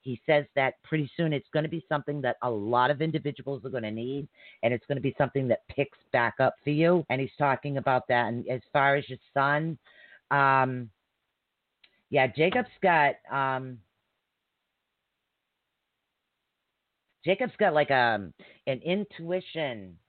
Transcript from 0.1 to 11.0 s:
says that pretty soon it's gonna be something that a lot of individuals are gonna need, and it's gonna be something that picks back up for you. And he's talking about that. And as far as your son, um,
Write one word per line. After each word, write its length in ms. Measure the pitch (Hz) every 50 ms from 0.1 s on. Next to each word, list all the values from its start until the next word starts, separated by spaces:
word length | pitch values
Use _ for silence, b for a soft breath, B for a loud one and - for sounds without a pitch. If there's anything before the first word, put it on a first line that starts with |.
| 123 - _
says 200 | - 156 147 143 _ _
that 200 | 139 131 131 - _ _
pretty 260 | - 160 156 147 131 -
soon 160 | - 170 156
it's 160 | 151 135 - _ -
gonna 160 | 156 151 160
be 140 | 170 165 -
something 340 | _ 156 147 - - 147 147
that 140 | 131 123 120 _ 117
a 60 | 123
lot 420 | 117 104 101 110 120 123 123 131
of 100 | 147 131
individuals 600 | 156 160 156 156 - 147 127 - 113 139 139 123 117
are 40 | 131
gonna 200 | 131 123 110 107
need, 380 | 107 113 117 127 135 143 143 - B B B B B B
and 120 | - 117 123
it's 120 | 117 _
gonna 140 | - 143 135
be 160 | 127 135 -
something 300 | - 143 127 _ 139 131
that 180 | 123 117 - _ -
picks 280 | - - 139 - - _ _ _
back 240 | - 127 117 113 - -
up 160 | 131 131 - _ _
for 80 | 147
you. 340 | 147 151 165 170 180 175 151 -
And 120 | 127 131
he's 140 | 135 120 -
talking 400 | - 147 139 131 - - 143 139
about 300 | 135 - 139 131 127 - -
that. 180 | 123 120 120
And 200 | 107 117 120 - -
as 120 | 127 123 _ _ -
far 240 | 147 135 139 139
as 120 | 147 139 -
your 80 | 131 - _ _ _
son, 440 | 139 139 143 143 151 160 165 156 - B B B B B B B B B _
um, 600 | 139 143 139 135 135 135 131 131 127 127 120 110 _ _